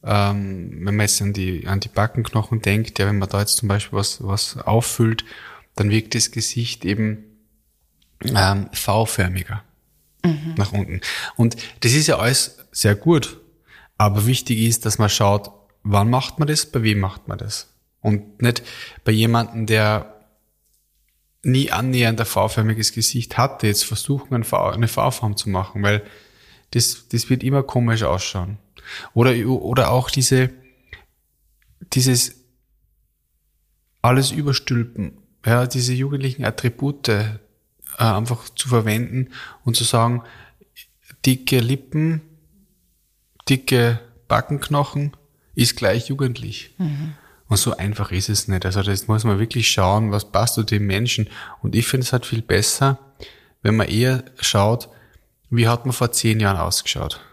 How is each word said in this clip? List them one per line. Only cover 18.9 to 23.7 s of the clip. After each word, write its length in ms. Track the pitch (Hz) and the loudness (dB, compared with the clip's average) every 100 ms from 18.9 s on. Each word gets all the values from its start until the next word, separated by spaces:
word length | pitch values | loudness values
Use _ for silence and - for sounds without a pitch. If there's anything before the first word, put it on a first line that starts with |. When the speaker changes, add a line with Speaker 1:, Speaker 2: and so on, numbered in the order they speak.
| - | -6
Speaker 1:
bei 80 | - | 0
jemandem, 540 | 110 113 117 113 117 107 | 2 4 2 0 -6 0
der 480 | 110 107 107 104 - _ _ _ _ _ _ _ _ _ _ _ _ | 2 4 0 -4 -18 _ _ _ _ _ _ _ _ _ _ _ _
nie 280 | - 131 139 | 0 2 2
annähernd 480 | - 127 127 117 113 | 0 0 2 2 2
ein 80 | 110 | -2
V-förmiges 680 | - 101 - 110 110 107 | 0 0 2 0 0 -2
Gesicht 440 | - 113 123 120 - | -2 -2 -2 -4 0
hatte, 300 | 135 - | 0 0
jetzt 180 | 110 | 0